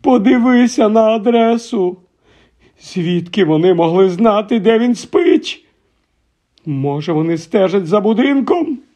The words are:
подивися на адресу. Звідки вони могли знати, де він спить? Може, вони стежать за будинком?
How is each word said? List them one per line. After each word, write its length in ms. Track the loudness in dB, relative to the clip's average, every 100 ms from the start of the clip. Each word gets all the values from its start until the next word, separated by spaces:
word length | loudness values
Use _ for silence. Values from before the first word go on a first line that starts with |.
подивися 880 | 2 2 2 2 2 2 2 2 2
на 140 | 2
адресу. 920 | 2 0 0 0 2 -2 -4 -4 -4 -6 _ _ _ _ _ _ _ _
Звідки 640 | -12 -8 -4 -4 -4 -2
вони 300 | 0 2 2
могли 360 | 2 0 2 0
знати, 500 | 2 2 2 -2 -2
де 180 | 2 2
він 160 | 0
спить? 720 | -2 -2 0 2 0 -2 -14 _ _ _ _ _ _ _ _ _ _ -8
Може, 460 | -6 -4 -4 -4
вони 260 | -2 -2 -4
стежать 480 | -2 0 0 0 0
за 140 | -2
будинком? 760 | 0 0 0 0 0 -2 -2 -6 _